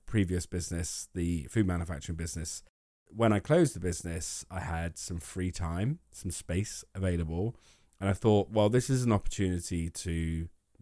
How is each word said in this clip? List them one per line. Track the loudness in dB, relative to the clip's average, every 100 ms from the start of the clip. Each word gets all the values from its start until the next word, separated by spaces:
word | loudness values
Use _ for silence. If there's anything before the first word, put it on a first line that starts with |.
| -2
previous | 2 2 0 -2
business, | -6 -4 -4 -4 -6 -8
the | -2 0 0 0
food | 0 2
manufacturing | 0 -2 -6 -6 -6
business. | -6 -6 -8 -10 -14 _ _ _ _
When | 0 4
I | 4
closed | 4 4 4 2
the |
business, | -4 -4 -4 -6 -6 -10 -10
I | -8
had | -4 -4 -4 -6
some | -8 -8
free | -8 -4 -4
time, | -2 -2 0 -2 -4 _
some | -10 -8
space | -8 -2 -2 -2 -6 -10
available. | -2 0 0 0 -2 -2 -4 -16 _ _ -2
And | 0
I |
thought, | 4 6 6 6
"Well, | 4 6
this | 6 4
is | 2
an | 4
opportunity | 4 2 2 2 0 -2 -2 -2
to | -4 -4 -2 -2 -2 -6 -12 _ -6